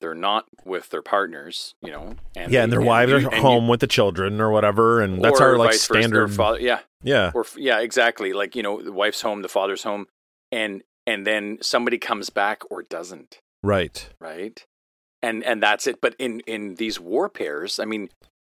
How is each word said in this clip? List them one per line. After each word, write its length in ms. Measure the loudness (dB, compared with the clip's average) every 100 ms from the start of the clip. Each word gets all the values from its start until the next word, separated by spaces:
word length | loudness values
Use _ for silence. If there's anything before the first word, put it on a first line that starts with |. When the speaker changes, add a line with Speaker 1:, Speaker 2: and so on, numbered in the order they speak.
Speaker 1:
they're 140 | -10
not 300 | -6 -2 -2 -6 _
with 260 | -8 -8 -6
their 120 | -10
partners, 720 | -2 -2 -2 -8 -14 -12 -14 -14
you 80 | -16
know, 240 | -14 -14 -14 -14 -12
and 160 | 0
Speaker 2:
Yeah, 80 | 2
Speaker 1:
they, 40 |
Speaker 2:
and 80 | 4
their 80 | 4
Speaker 1:
and 60 | 4
Speaker 2:
wives 220 | 4 6
Speaker 1:
you, 60 | 4
Speaker 2:
are 40 |
Speaker 1:
and 120 | 4
you 80 | 4
Speaker 2:
home 280 | 6 6 4
with 120 | 2
the 60 | 2
children 540 | 2 2 2 -2 0
or 100 | 2
whatever, 480 | 4 4 4 4 4
and 200 | 2 2
that's 160 | 4 6
Speaker 1:
or 40 | 6
Speaker 2:
our, 60 | 6
like, 120 | 4
Speaker 1:
vice 160 | 4 2
versa, 60 |
their 100 | 2
Speaker 2:
standard 320 | 4 4 2
Speaker 1:
father, 260 | 2 0 2
yeah. 200 | 0 -2 -4 _
Speaker 2:
Yeah. 300 | 0 2 2
Speaker 1:
Or 60 | -2
f-, 140 | -6 -4
yeah, 220 | 0 0
exactly. 520 | 2 2 2 0 -4
Like, 220 | -4 -4
you 80 | -4
know, 180 | -6 -6
the 100 | -8
wife's 300 | -2 -2 -2
home, 200 | -4 -4
the 60 | -4
father's 340 | -2 -2 -4
home, 240 | -6 -8 -10 _ _ _ _
and, 300 | -6 -6 -8 -14 _ -6
and 200 | -4 -2
then 320 | -2 -4 -8
somebody 360 | -4 -2 0 -4
comes 320 | -4 -6 -6
back 320 | -2 -2 -4 -10
or 120 | -14
doesn't. 560 | -12 -12 -12 -16 -20 -20 _ _
Speaker 2:
Right. 460 | -2 0 -2 -8 -18 -18
Speaker 1:
Right? 440 | -16 -12 -12 -14 _ _ _ _ _ _
And, 200 | -6 -4
and 200 | -4 0
that's 240 | 2 2 -2
it. 140 | -2
But 140 | -4 -2
in, 220 | -6 -8
in 360 | -8 -8 -10 -6
these 240 | -6 -6
war 280 | -4 -2 -2
pairs, 520 | -6 -8 -6 -8 -6
I 40 | -6
mean, 240 | -6 -10 _ _ _